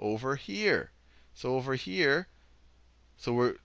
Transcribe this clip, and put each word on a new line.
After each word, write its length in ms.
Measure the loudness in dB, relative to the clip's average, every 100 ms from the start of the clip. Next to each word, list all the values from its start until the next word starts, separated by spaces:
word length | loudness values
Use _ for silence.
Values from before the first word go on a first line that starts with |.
over 340 | -2 0 0
here. 560 | -4 -4 -2 2 2 0 -12 -20 -20 -20 -8
So 180 | -2
over 220 | -2 -2 -4
here, 500 | -2 0 2 2 -2 -12 -20 -20 -20 -20 -20 _ -20 -10
so 160 | -2
we're, 220 | 2 2 0